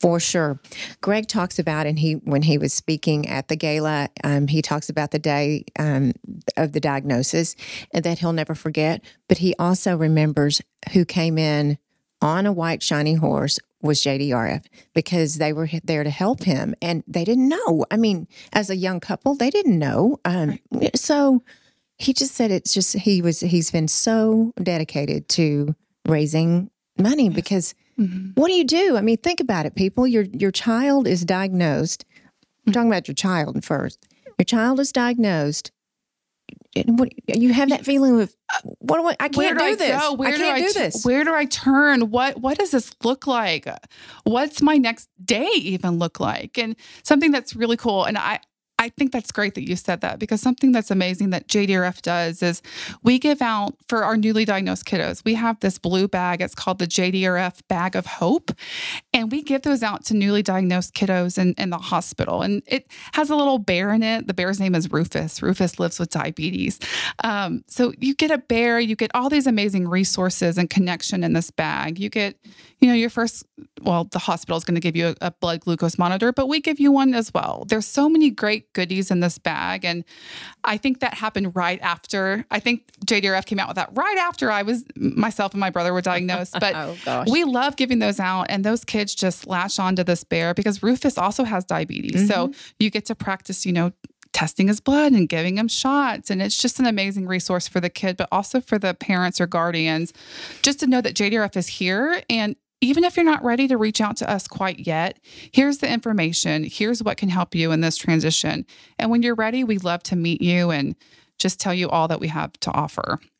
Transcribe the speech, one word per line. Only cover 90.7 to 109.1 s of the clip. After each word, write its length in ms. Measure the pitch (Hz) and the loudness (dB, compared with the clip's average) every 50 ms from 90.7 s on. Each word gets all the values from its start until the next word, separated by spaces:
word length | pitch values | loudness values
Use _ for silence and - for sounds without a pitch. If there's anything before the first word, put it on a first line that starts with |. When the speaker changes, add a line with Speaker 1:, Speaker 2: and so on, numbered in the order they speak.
| 196 196 196 | -2 0 0
Speaker 2:
Rufus 340 | 233 254 254 - 269 - - | 0 0 2 0 0 0 0
also 240 | 180 202 - - 254 | -2 0 0 0 -2
has 200 | 220 214 185 185 | 0 -2 -2 -2
diabetes. 640 | - 165 160 160 - - - - - - 180 202 202 | -2 -4 -4 -4 -4 -6 -8 -4 -2 0 2 2 2
So 200 | 202 175 175 277 | 2 2 0 -2
Speaker 1:
Mm-hmm. 40 | 277 - - - - - | -4 -8 -18 -8 -2 0
Speaker 2:
you 120 | 214 214 | 0 0
get 160 | - 214 - | 0 -2 -4
to 80 | - 220 | -6 -8
practice, 500 | - - 202 190 - - - 190 - - | -6 -6 -6 -6 -6 -6 -8 -8 -4 -2
you 60 | 185 | 0
know, 200 | 175 170 170 180 - _ - - _ _ - - | 0 0 0 0 -2 _ -16 -20 _ _ -12 -6
testing 360 | - - 160 160 - - 190 202 | -4 -2 -2 -2 0 2 2 2
his 120 | 214 208 | 2 0
blood 320 | - 269 277 294 302 285 | 2 2 4 4 6 6
and 160 | 254 202 170 - | 6 4 4 2
giving 300 | 170 160 165 180 190 208 | 0 -2 -2 0 0 -2
him 80 | 226 | -2
shots. 640 | 226 - - - 269 277 285 277 240 208 - - - | -2 -2 -2 0 2 2 2 2 0 -2 -4 -4 -4
And 100 | 196 185 | -2 -2
it's 160 | 196 214 - | -2 -2 0
just 220 | - - 240 - - | 0 0 0 0 2
an 80 | 254 | 2
amazing 400 | 233 214 196 190 196 196 196 185 | 2 2 2 0 -2 -2 -4 -2
resource 400 | 180 185 180 - - 185 180 - | -2 -2 -2 0 0 -2 -2 -2
for 140 | - - 185 | -2 -2 -2
the 100 | 175 175 | -2 -2
kid, 260 | - - 202 190 180 | -4 -4 -4 -2 -2
but 120 | - 190 - | -2 -2 0
also 300 | - 196 196 - - 254 | 0 -2 0 0 -2 -4
for 180 | - - 220 202 | -2 0 -2 0
the 160 | 196 185 175 | 0 -2 -4
parents 460 | - - - 190 180 180 180 - - | -2 -2 -2 0 0 0 0 0 0
or 60 | 175 175 | -2 0
guardians, 640 | - 170 165 175 165 160 160 160 160 160 170 - - - - - - - - - - - | 0 0 0 0 0 0 0 0 0 0 -2 -4 -8 -14 -20 -20 -18 -16 -16 -16 -6 -2
just 160 | - 277 285 - | 0 0 0 2
to 60 | 302 | 2
know 140 | 254 254 247 | 2 2 2
that 140 | 226 - - | 2 -2 -2
J 140 | - 202 202 | -2 0 0
D 60 | 226 | 0
R 60 | 220 208 | 0 0
F 120 | 196 - | 0 -2
is 100 | 185 170 | -2 -4
here. 560 | - - - 185 185 190 208 269 320 349 - - - | -4 -4 -4 -2 0 0 0 0 0 -2 -2 -2 -2
And 240 | 233 226 208 208 - - _ _ _ - | -2 0 -2 -2 -6 -8 _ _ _ 0
even 220 | 254 254 285 330 349 | 0 2 4 4 2
if 100 | 349 - | 2 4
you're 100 | 349 339 | 4 4
not 180 | 311 302 - - | 4 4 2 2
ready 240 | 240 240 247 277 262 | 0 2 2 2 2
to 80 | 262 | 2
reach 240 | 220 220 220 214 - | 2 2 2 0 0
out 160 | 214 208 214 - | 0 -2 -2 -4
to 120 | - - | -2 -2
us 180 | 202 185 - - | -2 -2 -4 -6
quite 380 | - - 190 190 175 - - | -6 -4 -4 -4 -4 -4 -4
yet, 320 | 170 156 160 170 190 - _ _ - - - - - | -2 -2 0 -2 -2 -4 _ _ -20 -20 -20 -16 0
here's 260 | - 262 277 285 277 - | 4 4 4 4 2 0
the 140 | 285 - | -2 -2
information. 720 | 240 226 - 226 220 190 160 160 165 - - 165 151 156 156 | -2 -2 -2 -2 0 0 0 0 0 -2 -2 0 -2 -2 -4
Here's 380 | 165 - - 208 226 247 220 | -4 -4 -2 -2 -2 -2 -2
what 160 | 214 208 170 - | -2 -4 -4 -2
can 100 | 202 190 | -2 0
help 260 | 175 185 175 - - | 0 0 -2 -2 -2
you 180 | 165 165 160 | -2 0 0
in 100 | 160 160 | 2 2
this 140 | 165 160 - - | 0 0 -2 -2
transition. 640 | - - 160 160 151 160 160 - - 151 143 151 - - - - - _ _ - | 0 2 2 2 2 2 0 0 0 -2 -4 -4 -8 -12 -16 -20 -20 _ _ -2
And 120 | - 226 | 0 2